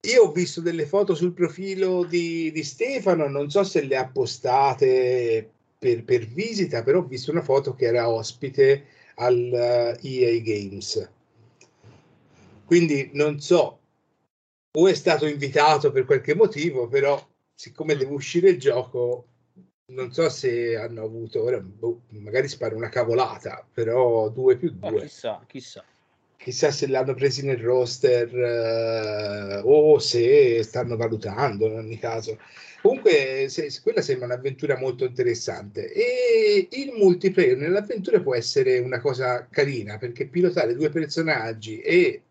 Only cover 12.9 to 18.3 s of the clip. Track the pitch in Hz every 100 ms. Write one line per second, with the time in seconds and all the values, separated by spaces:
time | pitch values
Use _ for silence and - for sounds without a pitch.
12.9 | 143 139 143 151 147 - 175 135 - _
13.9 | _ _ _ _ _ _ _ _ 156 190
14.9 | 151 180 156 151 147 139 151 151 147 143
15.9 | 131 131 135 - 156 220 143 165 131 117
16.9 | 135 139 139 _ _ _ _ - - 156
17.9 | 143 131 143 -